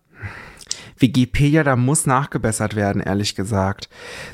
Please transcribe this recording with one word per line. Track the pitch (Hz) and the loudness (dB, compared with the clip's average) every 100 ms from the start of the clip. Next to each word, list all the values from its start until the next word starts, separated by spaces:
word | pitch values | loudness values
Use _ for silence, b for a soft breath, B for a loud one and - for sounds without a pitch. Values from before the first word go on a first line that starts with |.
| _ B 98 B B B B B B - | _ B -16 B B B B B B 0
Wikipedia, | - 127 123 - 143 160 | 2 4 2 2 4 4
da | 143 123 | 4 2
muss | 123 135 143 | 2 2 2
nachgebessert | 127 143 - 113 - 107 107 | 0 0 -4 -2 -2 -2 0
werden, | 101 98 | 0 0
ehrlich | - 98 104 - | -2 -2 -2 -4
gesagt. | 98 101 95 98 - B B B B | -2 0 0 -2 -10 B B B B